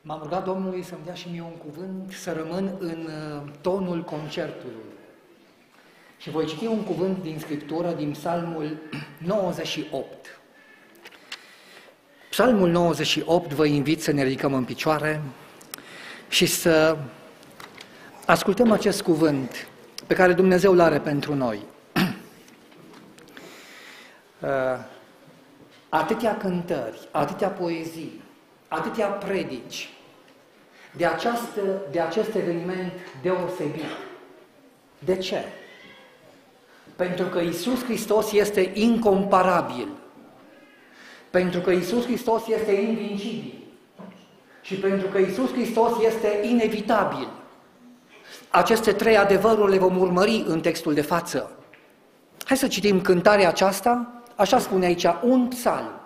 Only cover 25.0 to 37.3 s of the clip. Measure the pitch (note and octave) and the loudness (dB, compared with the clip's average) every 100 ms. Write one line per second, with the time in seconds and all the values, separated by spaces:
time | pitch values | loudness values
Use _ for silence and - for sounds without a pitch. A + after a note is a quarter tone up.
25 | - _ - - _ _ - - _ D#3+ | -20 _ -20 -20 _ _ -20 -20 _ -2
26 | D#3+ A3 A3+ G#3 F#3+ F3+ F3 D#3 A2+ - | 0 -2 -2 -2 -2 -4 -4 -4 -6 -10
27 | - D#3 C#3+ - G3 F#3 F3 E3 D#3+ E3 | -8 -4 -4 -2 -4 -2 -6 -6 -8 -12
28 | C#3 - - _ _ _ _ D#3 A#3 A3+ | -14 -16 -20 _ _ _ _ -6 -6 -4
29 | G#3 G3+ F#3 F#3+ C#3+ B2+ - - - - | -4 -4 -4 -4 -4 -8 -10 -14 -14 -18
30 | - - _ _ _ _ _ - - - | -20 -20 _ _ _ _ _ -20 -20 -2
31 | E3+ E3 A#3 A#3 A3+ - F#3+ - - E3+ | -2 0 -2 -2 -6 -4 -4 -4 -4 -4
32 | - A3 G#3 F#3+ E3+ E3+ E3+ F#3 F3+ E3+ | -2 -2 -2 -2 -2 -4 -4 -6 -8 -10
33 | - C3+ E3+ F#3 F3 - D3 D3 C#3+ - | -16 -6 -2 -2 -4 -6 -6 -6 -10 -10
34 | - - - - _ _ _ _ _ _ | -14 -18 -20 -20 _ _ _ _ _ _
35 | C#3+ F#3 F#3 F3+ G#2+ - - - - - | -4 -2 -2 -6 -6 -14 -20 -20 -20 -20
36 | - - - - _ _ _ - - - | -20 -20 -20 -20 _ _ _ -20 -20 -4
37 | F3+ F3+ F#3 | -4 -2 -2